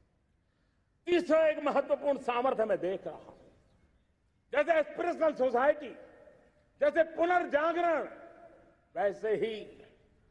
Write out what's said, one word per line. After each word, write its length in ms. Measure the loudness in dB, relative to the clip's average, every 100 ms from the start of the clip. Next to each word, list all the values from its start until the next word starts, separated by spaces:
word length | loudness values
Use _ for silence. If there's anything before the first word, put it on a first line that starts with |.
| _ _ _ _ _ _ _ _ _ _ 0
तीसरा 420 | 0 4 4 4
एक 100 | 2
महत्वपूर्ण 540 | 0 0 0 0 0 -2
सामर्थ्य 460 | -2 0 0 0
मैं 140 | 0 -2
देख 280 | -2 -6 -8
रहा 100 | -14
हूं, 220 | -18 -20 -20 _ _ _ _ _ _ _ _ _ _
जैसे 260 | 0 2 2
एस्पिरेशनल 560 | 0 -2 -4 0 0
सोसाइटी, 640 | 2 0 2 2 0 -4 -14 -20 -20 -20 -20 _ _ _ -2
जैसे 220 | 0 2
पुनर्जागरण, 1080 | 0 0 2 2 0 0 0 0 0 0 -4 -12 -20 -20 -20 -20 _ _ _ -4
वैसे 380 | -2 -2 -2
ही 480 | -2 -2 -6 -12 -20 -20 _ _ _ _